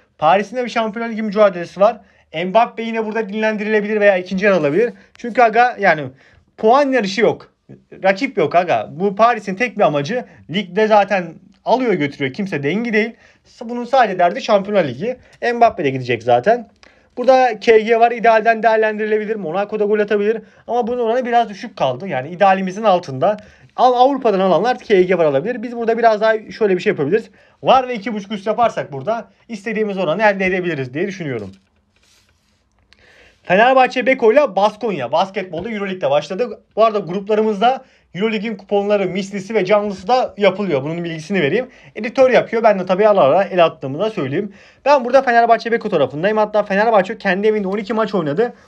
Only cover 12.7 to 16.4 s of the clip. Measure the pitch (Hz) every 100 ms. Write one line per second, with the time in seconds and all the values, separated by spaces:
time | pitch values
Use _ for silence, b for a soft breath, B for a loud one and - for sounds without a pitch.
12.7 | 196 240 208 226 - b b _ - 233
13.7 | 240 240 269 220 175 175 226 - 208 196
14.7 | 208 143 120 220 247 b b 233 240 233
15.7 | 220 143 135 123 117 117 120